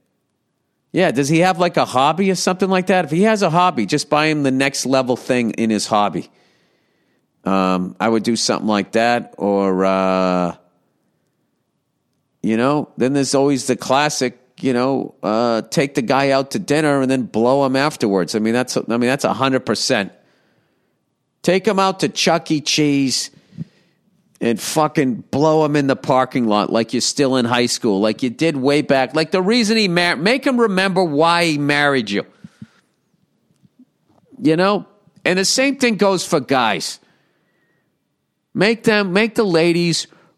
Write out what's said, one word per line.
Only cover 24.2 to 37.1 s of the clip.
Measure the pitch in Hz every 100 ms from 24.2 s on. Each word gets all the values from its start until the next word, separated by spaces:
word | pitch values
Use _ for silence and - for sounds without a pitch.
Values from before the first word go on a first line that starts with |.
| _ -
and | 117 110
fucking | - 156 151 160 131 107
blow | - 135 156 156 151
him | 147
in | 135
the | 123
parking | - 131 127 135 113
lot | 104 92
like | 113 113
you're | 120
still | - - 135 131
in | 120
high | 123 120
school, | - 117 98
like | 110 110
you | 123
did | 117 160 139
way | 135 151
back. | 147 135 127
Like | 156 160
the | 185
reason | 185 240 208 226
he | 196
mar-, | 175 175 135
make | 190 262 277
him | 247
remember | 226 185 196 180
why | 175 143 165 170 170
he | 147
married | 143 147 147 135 104
you. | 101 - _ - - - _ _ _ _ _ _ _ _ _ _ _ _ _ _ _ _ -
You | 143 160
know? | 196 208 - _ _ _ 156
And | 185
the | 185
same | - 277 269
thing | 240 196
goes | 202 185 -
for | 156
guys. | - 135 113 90 - - _